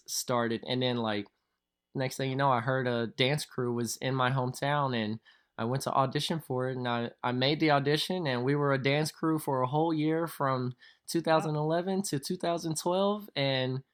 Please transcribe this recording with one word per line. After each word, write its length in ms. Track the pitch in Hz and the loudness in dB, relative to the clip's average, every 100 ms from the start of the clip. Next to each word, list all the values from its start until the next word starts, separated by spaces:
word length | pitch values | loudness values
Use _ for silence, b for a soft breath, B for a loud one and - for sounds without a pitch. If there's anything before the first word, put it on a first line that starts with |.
| - | -8
started. 560 | - - 123 117 113 - | -6 -2 0 0 -2 -2
And 140 | 127 | 0
then, 160 | 127 120 | 0 0
like, 300 | 113 104 101 _ _ _ _ _ _ 139 | -2 -2 -6 _ _ _ _ _ _ -6
next 220 | 131 - | -4 -4
thing 120 | 135 | -4
you 60 | 131 | 0
know, 160 | 139 | 2
I 100 | 123 | 2
heard 260 | 113 131 123 | 2 0 0
a 200 | 120 117 | 0 -2
dance 380 | - 131 151 - | 2 2 2 -4
crew 280 | - 123 | -6 -4
was 240 | 120 117 - | -2 -4 -4
in 180 | 131 131 | -2 0
my 160 | 127 | 2
hometown, 640 | 135 127 123 139 147 139 120 | 2 -2 -2 -2 0 0 0
and 240 | 107 110 b b b b | -2 -4 b b b b
I 80 | 113 | -4
went 180 | 131 | -2
to 80 | - | 0
audition 460 | - 135 147 147 165 | 2 2 0 -2 -4
for 300 | - 127 127 | -4 -4 -2
it, 80 | 127 | -2
and 100 | 123 | -2
I, 240 | 120 117 - | -2 -2 -4
I 80 | 123 | -2
made 280 | 123 131 156 | 2 2 4
the 120 | 160 | 4
audition, 560 | 143 139 147 - 185 156 | 4 4 2 0 -2 0
and 160 | 123 | 0
we 120 | 127 147 | 2 2
were 180 | 143 | 2
a 80 | 135 | 2
dance 300 | 135 147 156 | 2 2 0
crew 280 | - 160 156 | -2 0 0
for 220 | 151 131 | 0 0
a 60 | 127 | 0
whole 260 | 147 165 | 0 0
year 340 | 160 151 160 165 | 2 2 0 -2
from 480 | - 139 131 123 127 b b b | -2 0 0 -2 -6 b b b
two 140 | 170 | -2
thousand 340 | 160 160 156 151 | 4 4 2 0
eleven 460 | 151 165 180 190 | 0 0 0 -2
to 160 | 196 143 | 0 -4
two 180 | - 180 | -4 -4
thousand 400 | 175 170 165 160 | -2 -2 -2 -2
twelve, 520 | 175 180 202 208 202 - | 0 2 2 0 -4 -2
and 480 | 139 135 127 131 - | 0 0 0 -4 -6